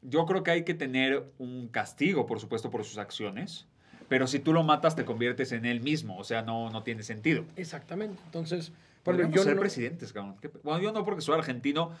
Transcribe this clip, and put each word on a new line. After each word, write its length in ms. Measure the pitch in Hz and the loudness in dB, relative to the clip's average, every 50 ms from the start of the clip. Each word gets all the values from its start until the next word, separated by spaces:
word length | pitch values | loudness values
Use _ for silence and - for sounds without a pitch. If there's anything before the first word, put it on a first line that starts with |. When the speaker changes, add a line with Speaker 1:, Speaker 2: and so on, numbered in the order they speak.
Speaker 1:
Yo 240 | - 127 120 156 165 | -10 0 2 2 4
creo 180 | 160 190 190 175 | 4 4 2 4
que 80 | 175 | 4
hay 120 | 170 170 165 | 2 2 2
que 80 | 170 170 | 0 -2
tener 500 | 160 147 131 127 131 131 135 135 139 139 - - - | -2 -2 -2 2 2 2 4 2 0 -2 -6 -12 -12
un 300 | 127 123 127 127 120 113 | -12 -10 -8 -8 -10 -6
castigo, 560 | 113 113 101 - - - 143 180 196 147 117 | -4 -4 -4 -4 -2 0 2 2 4 2 2
por 140 | - 117 107 | 0 -2 -6
supuesto, 300 | 110 110 117 110 - 120 | -4 -4 -4 -4 -4 -4
por 140 | - 113 104 | -4 -4 -6
sus 140 | - - 107 | -6 -8 -10
acciones, 680 | 101 - - - 110 101 95 110 185 202 - - - _ _ _ _ - - - - - | -10 -8 -8 -6 -6 -6 -6 -6 -8 -8 -10 -14 -16 _ _ _ _ -20 -20 -14 -4 2
pero 180 | 135 131 131 123 | 2 4 4 4
si 120 | 139 135 | 2 0
tú 120 | - 160 | 4 4
lo 120 | 160 165 160 | 4 6 6
matas, 320 | 156 151 143 - 160 156 | 6 4 6 6 4 4
te 100 | 135 123 | 2 -2
conviertes 480 | - 117 113 120 123 123 127 131 127 131 | -2 -2 0 0 0 2 0 -2 -2 -2
en 120 | 113 113 | -2 0
él 140 | 120 120 117 | 0 -2 0
mismo, 380 | 117 143 151 147 - 107 92 92 | 0 0 0 -2 -2 -6 -8 -8
o 60 | 98 | -6
sea, 160 | - 117 113 | -4 -2 -2
no, 280 | 113 117 113 113 117 113 | -2 -2 -2 -4 -4 -4
no 140 | 110 113 107 | -6 -6 -6
tiene 200 | 123 117 110 107 | -6 -6 -6 -6
sentido. 420 | - 110 107 110 156 160 117 - - - | -10 -8 -4 0 2 2 2 0 -4 -10
Speaker 2:
Exactamente. 640 | - 180 156 - 156 - - 170 190 214 214 196 180 - | -10 -10 -10 -10 -12 -12 -8 -8 -6 -6 -6 -8 -12 -14
Entonces, 480 | - - 165 165 160 175 175 165 - - - - _ _ _ - | -10 -8 -6 -4 -4 -4 -4 -6 -8 -14 -20 -20 _ _ _ -2
por 100 | 175 180 | 0 2
ejemplo, 140 | 180 175 165 | 4 4 4
Speaker 1:
Podríamos 40 | 160 | 6
Speaker 2:
yo 80 | 190 196 | 6 6
Speaker 1:
ser 120 | - - | 6 4
Speaker 2:
no 60 | 196 | 4
Speaker 1:
presidentes, 500 | 196 202 - - 117 123 165 170 - 107 - | 2 0 0 0 -4 -4 -4 -6 -12 -10 -10
cabrón. 220 | 107 101 101 95 98 | -8 -8 -10 -10 -12
Qué 80 | - - | -14 -14
pe-, 100 | - - - | -14 -8 -4
bueno, 180 | 147 156 170 | -2 0 0
yo 100 | 190 214 | 0 0
no, 140 | 220 220 196 | 0 -2 -2
porque 160 | 208 202 165 | -2 -2 -2
soy 140 | 135 - 151 160 | 0 2 2 2
argentino. 540 | 156 - 127 120 117 139 143 156 170 165 165 - | 2 0 -4 -2 0 0 2 2 0 -2 -4 -12